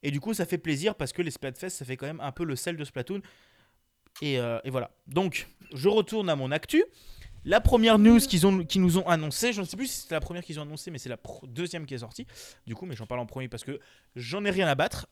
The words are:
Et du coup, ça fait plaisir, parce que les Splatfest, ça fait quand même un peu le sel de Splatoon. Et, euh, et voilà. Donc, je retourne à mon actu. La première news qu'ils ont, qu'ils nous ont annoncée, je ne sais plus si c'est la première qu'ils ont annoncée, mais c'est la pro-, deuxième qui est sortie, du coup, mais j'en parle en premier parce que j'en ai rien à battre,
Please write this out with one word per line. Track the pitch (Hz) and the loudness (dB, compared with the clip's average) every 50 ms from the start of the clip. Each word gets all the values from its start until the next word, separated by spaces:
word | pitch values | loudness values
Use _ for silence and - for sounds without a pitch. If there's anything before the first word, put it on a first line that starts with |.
| - | -4
Et | 143 | -2
du | 143 143 | -4 -4
coup, | - 208 226 | -4 -4 -2
ça | - 180 | -2 -2
fait | - 185 165 | -2 -2 -4
plaisir, | - 160 151 135 160 214 - | -2 -2 -2 0 0 -2 -2
parce | _ 151 127 | _ -6 -6
que | - - 175 | -4 -4 -4
les | 160 | -4
Splatfest, | 135 - - 135 123 - - 185 | -4 -8 -10 -10 -10 -8 -10 -10
ça | - - 147 | -10 -10 -10
fait | 123 131 131 | -10 -8 -8
quand | 131 | -8
même | 143 160 160 | -10 -8 -8
un | - 143 | -8 -10
peu | 131 - 175 | -6 -6 -6
le | 160 139 | -4 -4
sel | 123 - 175 170 156 | -4 -4 -6 -6 -6
de | 151 | -10
Splatoon. | 135 _ 131 123 - 190 202 196 - _ _ _ _ _ _ _ _ _ _ _ _ _ _ _ _ _ - | -10 _ -8 -8 -6 -6 -8 -8 -12 _ _ _ _ _ _ _ _ _ _ _ _ _ _ _ _ _ -8
Et, | - 147 139 127 | -4 -2 -2 -2
euh, | 120 117 117 113 - | -2 -2 -4 -4 -6
et | 135 | -4
voilà. | 127 131 120 - _ _ _ - | -6 -6 -6 -6 _ _ _ -2
Donc, | 135 160 196 180 - - - - _ _ _ - - | 0 0 0 0 -2 -6 -10 -10 _ _ _ -16 -12
je | 135 131 196 | 0 0 4
retourne | 214 220 208 - 220 220 202 180 | 4 4 2 2 -2 -2 0 0
à | 156 | 0
mon | 139 131 131 | 0 0 -2
actu. | 143 160 - - - 311 415 - _ - - - - - - - - - - | -2 -4 -4 2 4 4 4 2 _ -20 -20 -20 -20 -18 -18 -18 -18 -12 -2
La | - 180 226 | 4 4 6
première | 220 - 247 233 220 226 226 214 | 6 6 6 6 8 8 8 10
news | 208 220 233 233 | 10 10 10 10
qu'ils | - - - 175 151 | 8 6 2 4 6
ont, | 196 196 190 170 | 6 4 4 0
qu'ils | 156 - 190 | 0 2 4
nous | 185 180 165 190 | 4 4 4 4
ont | 185 - | 4 2
annoncée, | 170 160 156 151 135 - - 240 240 | 2 2 2 -4 -4 -2 0 0 0
je | 208 | -2
ne | 190 | -6
sais | 160 - 190 | -8 -6 -8
plus | 262 247 | -6 -6
si | - - - - | -6 -10 -8 -6
c'est | 165 | -6
la | 156 | -6
première | - - 175 175 170 | -6 -6 -8 -10 -10
qu'ils | - 160 151 | -10 -12 -12
ont | 151 | -10
annoncée, | 147 151 151 - - | -12 -12 -12 -12 -12
mais | 165 135 | -12 -12
c'est | - 131 | -10 -10
la | 120 | -12
pro-, | 113 _ - - - - 131 | -12 _ -16 -16 -16 -16 -14
deuxième | 117 131 175 170 165 170 160 | -8 -6 -6 -6 -6 -10 -10
qui | 131 139 | -10 -10
est | 120 | -10
sortie, | 117 120 - - - - - - - - - _ _ | -10 -12 -14 -16 -16 -16 -18 -20 -20 -20 -20 _ _
du | - 113 | -12 -12
coup, | - - | -12 -10
mais | 185 135 | -12 -10
j'en | 104 113 | -12 -10
parle | 104 123 123 | -8 -8 -8
en | 120 | -8
premier | 113 - 131 131 123 | -8 -10 -10 -10 -10
parce | - 113 - | -10 -12 -10
que | - 143 143 _ _ _ _ _ _ _ 120 | -10 -12 -12 _ _ _ _ _ _ _ -12
j'en | 120 117 147 202 208 | -10 -8 -6 -2 -2
ai | 202 | 0
rien | 190 185 190 160 | 0 2 2 2
à | 143 | 2
battre, | 131 156 202 - - - - | 2 0 -2 -2 -8 -12 -12